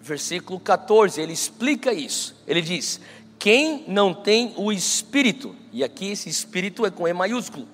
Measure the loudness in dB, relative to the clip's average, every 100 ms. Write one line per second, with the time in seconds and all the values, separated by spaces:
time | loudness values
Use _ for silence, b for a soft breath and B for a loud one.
0 | -10 -8 -6 -8 -8 -10 2 2 6 6
1 | 6 2 -6 -4 -6 -2 -2 0 0 -2
2 | -4 -6 -8 -12 -2 -2 0 -4 -4 -8
3 | B B B -2 4 6 4 -2 -2 2
4 | 2 2 2 2 2 -2 -2 -2 -2 -4
5 | 0 2 2 0 -8 -16 -14 -4 -4 -4
6 | -8 -8 -6 -6 -4 -4 -4 -2 -4 0
7 | -2 0 -2 -2 -6 -12 -16